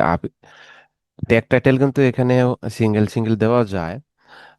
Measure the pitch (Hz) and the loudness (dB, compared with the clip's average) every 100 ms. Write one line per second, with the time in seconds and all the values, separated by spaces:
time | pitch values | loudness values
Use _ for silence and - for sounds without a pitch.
0 | - 85 - _ - - - - _ _ | 2 0 -4 _ -20 -20 -20 -20 _ _
1 | _ _ - 113 - 127 135 131 139 131 | _ _ 0 0 2 0 2 2 0 2
2 | 131 117 123 127 123 123 117 - 113 104 | 0 0 0 2 0 -2 -8 -2 0 0
3 | 104 - 113 110 110 120 110 95 82 110 | 0 -2 -2 0 0 0 0 -4 -8 -10
4 | - _ _ - - | -16 _ _ -20 -20